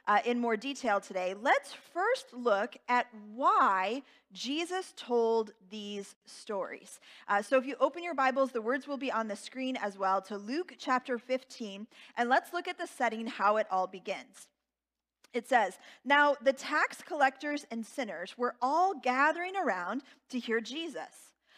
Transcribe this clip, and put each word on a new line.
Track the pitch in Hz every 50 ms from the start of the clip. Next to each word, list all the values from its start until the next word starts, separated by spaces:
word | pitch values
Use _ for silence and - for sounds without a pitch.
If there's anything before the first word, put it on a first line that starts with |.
| - -
uh, | 208 208 -
in | 233 240 240
more | 240 233 226
detail | 208 214 277 285 - - 233 202 196
today, | 196 - 196 185 185 185 190 202
let's | 220 277 381 554 - - - - - - -
first | 339 381 453 508 508 - - -
look | 247 240 240 202 196 214 240 - - _ -
at | 247 247 240 240 226 214 208 208 208
why | 240 285 349 427 392 277 226 196 190 190 202 233 285 - _ _ _ _ _
Jesus | 196 185 208 240 285 311 349 339 359 381 370 - -
told | - - - 247 233 226 226 226 226 220 214 - _ 185 185
these | 214 214 208 202 208 202 196 - - _ _
stories. | - - - - - 214 190 165 - - - - - - - _ - - - - -
Uh, | 202 202
so | 208 - 277
if | 262 247
you | 269 277 -
open | 262 - 269 349
your | 339 349 320
Bibles, | 269 262 262 254 277 269 254
the | - 233
words | 208 226 269 285 254 277
will | 285 254
be | 277 254
on | 220 220 226 214
the | 202
screen | - - - - 254 262 262 262
as | 240 202 208 190
well, | 196 196 190 190 190
to | 190 - 214
Luke | 202 202 208 262 320 359 - -
chapter | - - - 254 247 247 - 247 233
fifteen, | - - 254 254 - - - - 233 202 196 196 214 - _ - - - -
and | 220 240 240
let's | 262 339 - -
look | - 349 349
at | 370 359 -
the | 339 -
setting, | - - 254 226 220 220 226 226
how | - - 196 202 214 220
it | 208 -
all | 185 185 185
begins. | 180 196 185 170 208 185 143 123 _ - - - _ _ _ _ _ _ _ _ _ _ _ _ _ _ _ _ _
It | - 247 - -
says, | 262 240 208 180 190 - - - - -
"Now | - 247 285 294 294 294 277 285
the | 226 269 262
tax | - - - 294 311 359 - - -
collectors | - - 339 302 277 269 269 - 302 294 294 294 - -
and | 233 226 220
sinners | - - - 254 208 170 156 175 - - -
were | 240 240 - -
all | 247 262 294 330 359 392 392
gathering | 269 - 254 247 254 285 311 311 339 349 370 381
around | 392 349 254 190 185 175 180 220 269 - - - _ _ -
to | - 247
hear | 233 233 220 233
Jesus. | 226 220 247 320 330 330 233 160 143 - - - - - _ _ _ _ _